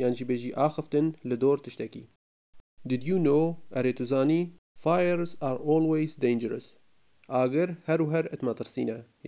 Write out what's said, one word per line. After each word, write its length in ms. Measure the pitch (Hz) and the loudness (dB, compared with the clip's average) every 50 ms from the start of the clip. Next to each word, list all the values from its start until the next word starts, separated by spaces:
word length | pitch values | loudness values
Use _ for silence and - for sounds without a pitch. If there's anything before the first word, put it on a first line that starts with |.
یان 100 | 127 123 123 | 0 0 0
جی 80 | 113 127 123 | 0 -2 -2
بێژی 280 | 127 120 120 131 - 131 | -2 -2 -2 -6 0 0
ئاخفتن 480 | 143 151 151 160 151 - 147 147 156 160 156 - - 123 | 0 0 0 -4 -6 0 0 2 2 0 -2 -6 -4 -4
لە 80 | 123 117 | -2 2
دۆر 160 | 131 139 143 139 - | 4 2 2 2 -2
تشتێکی. 400 | 120 - - 113 110 - 123 120 - _ _ _ _ _ _ _ _ - - - _ _ - - 131 | -12 -10 -10 -10 -10 -10 -16 -18 -18 _ _ _ _ _ _ _ _ -20 -20 -20 _ _ -14 -6 -4
Did 120 | 127 127 131 165 | -4 -2 0 0
you 100 | 190 185 160 | 0 2 4
know، 180 | 143 143 151 160 170 165 - - - - | 4 4 4 2 2 -2 -6 -12 -6 -4
ئەرێ 180 | 131 123 127 123 - | 0 0 0 0 -2
توزانی، 440 | 123 117 135 135 135 151 160 170 175 170 - - _ _ _ - - | -2 0 2 2 4 4 4 2 0 -2 -8 -20 _ _ _ -4 0
fires 480 | 160 175 180 180 175 175 170 170 - - - 147 135 | 2 2 4 2 2 0 0 -2 -6 -6 -4 -4 -4
are 100 | 127 - - 147 | -4 -2 0 2
always 380 | 156 160 160 160 160 156 160 156 - 139 131 | 4 4 4 4 2 0 0 -2 -2 0 2
dangerous، 400 | 120 120 117 117 107 113 - - - - _ _ _ _ _ _ _ _ _ _ - 135 | 2 2 2 0 -4 -6 -6 -10 -14 -20 _ _ _ _ _ _ _ _ _ _ -4 0
ئاگر 340 | 127 127 127 135 160 180 180 165 - - 160 | 0 2 2 2 0 0 0 -4 -8 -2 -2
هەر 120 | 160 165 | 0 0
و 80 | 160 151 160 | 2 0 0
هەر 100 | 165 156 - | 0 -2 -2
ئەتمەترسینە، 640 | 147 - 131 120 110 - 120 - - 127 120 113 113 123 117 _ _ _ - | -6 -4 -2 -4 -2 -4 -8 -8 -4 -4 -4 -2 -4 -6 -12 _ _ _ -10